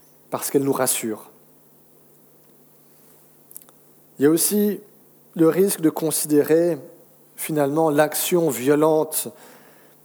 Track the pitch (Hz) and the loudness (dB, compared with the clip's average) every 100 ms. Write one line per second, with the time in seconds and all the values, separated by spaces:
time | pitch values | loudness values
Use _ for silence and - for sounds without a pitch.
0 | _ _ _ 123 - 143 139 127 127 - | _ _ _ -10 -2 -2 0 -2 -2 -4
1 | 117 107 - _ _ _ _ _ _ _ | -6 -8 -12 _ _ _ _ _ _ _
2 | _ _ _ _ _ _ _ _ _ _ | _ _ _ _ _ _ _ _ _ _
3 | _ _ _ _ _ - - _ _ _ | _ _ _ _ _ -20 -20 _ _ _
4 | _ - 135 160 - 208 208 196 - _ | _ 0 2 2 0 0 0 -2 -10 _
5 | _ _ _ - 160 156 196 - 160 151 | _ _ _ 2 2 4 0 2 -2 -2
6 | 160 147 151 147 143 160 175 151 - - | -4 -4 0 2 4 2 2 -2 -8 -20
7 | _ _ _ - - 156 139 151 160 147 | _ _ _ -16 -6 -2 -2 0 0 2
8 | 151 - - 180 165 117 127 147 156 156 | 0 0 -2 0 0 -2 0 2 4 2
9 | 156 - 117 - - - - - _ _ | 0 -6 -10 -14 -20 -20 -20 -20 _ _